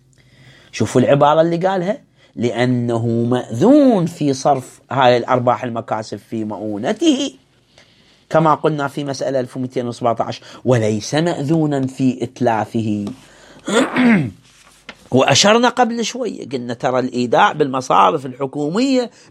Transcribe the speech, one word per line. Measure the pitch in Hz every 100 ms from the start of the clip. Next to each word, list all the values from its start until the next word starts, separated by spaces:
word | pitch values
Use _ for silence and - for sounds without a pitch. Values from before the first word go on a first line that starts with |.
| _ _ _ _ - - _
شوفوا | - 107 131
العبارة | 107 143 143 156
اللي | 165 170
قالها، | 185 196 175 269 _ _ _ -
"لأنه | 117 107 123 123 120 117 117
مأذون | 117 117 123 - 117 190 294 277 214 165
في | - 147
صرف | 135 151 139 127 - -
هاي | 123 127 123
الأرباح | 117 127 123 110
المكاسب | 123 113 110 110 110 104
في | - 113
مؤونته"، | 107 101 110 104 123 220 330 269 277 - _ _ _ _ _ _ _ _ -
كما | 160 160
قلنا | 143 156 156 139
في | -
مسألة | 143 135 135 135
ألف | 127 135
ومئتين | 127 131 120
وسبعة | 117 120 113
عشر، | 113 117 - -
"وليس | 120 123 107 110 -
مأذونا | 147 170 151 139 165 151 139 131
في | - 131 123
إتلافه". | 117 - 120 110 107 113 107 104 101 - - - - - -
<clears throat> | 208 277 - 247 208 123 - _ _ _ _ - - -
وأشرنا | 123 135 - 202 226 247
قبل | 247 240 233
شوية، | 220 240 233 - -
قلنا | 127 120
ترى | 117 139 127
الإيداع | 127 123 123 147 202
بالمصارف | 151 143 131 127 170 190 165 131
الحكومية | 123 139 139 147 185 269 262 233 - -